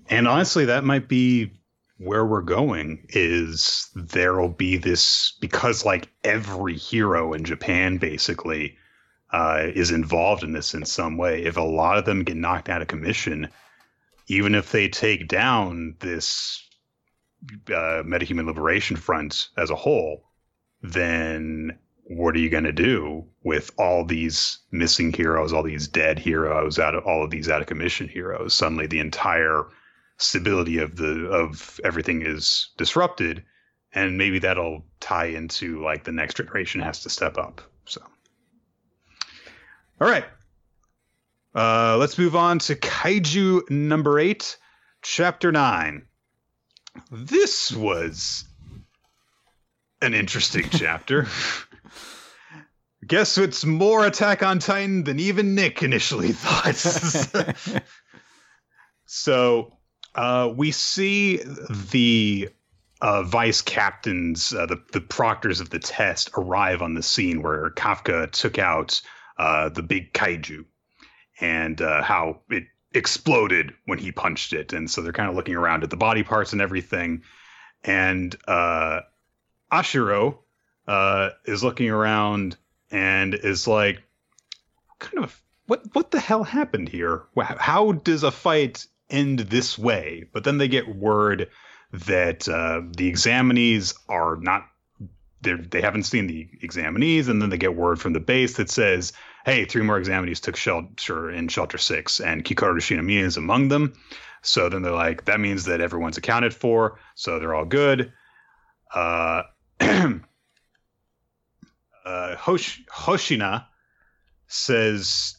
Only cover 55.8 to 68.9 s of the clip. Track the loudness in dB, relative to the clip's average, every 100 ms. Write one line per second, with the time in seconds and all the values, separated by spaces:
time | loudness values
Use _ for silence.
55.8 | 0 0 0 0 0 0 0 0 2 0
56.8 | 0 0 0 -2 0 -2 -2 -4 -6 -8
57.8 | -8 -20 _ -20 _ _ _ _ _ _
58.8 | _ _ -14 -6 2 4 6 4 0 _
59.8 | _ _ -12 -4 0 2 2 2 0 0
60.8 | -2 0 0 2 2 0 -4 -12 -8 -8
61.8 | 0 4 6 6 4 0 -4 _ _ _
62.8 | _ -4 0 0 2 2 2 2 0 0
63.8 | 0 0 -4 -2 -2 -2 -4 -2 -4 -4
64.8 | -4 -6 -6 -2 0 2 0 -2 -4 -8
65.8 | -6 0 0 0 -4 -4 -2 2 2 0
66.8 | -2 -4 -2 -2 0 -2 -2 -2 -4 -4
67.8 | -2 -2 -2 -2 -2 -2 -2 0 0 0
68.8 | 0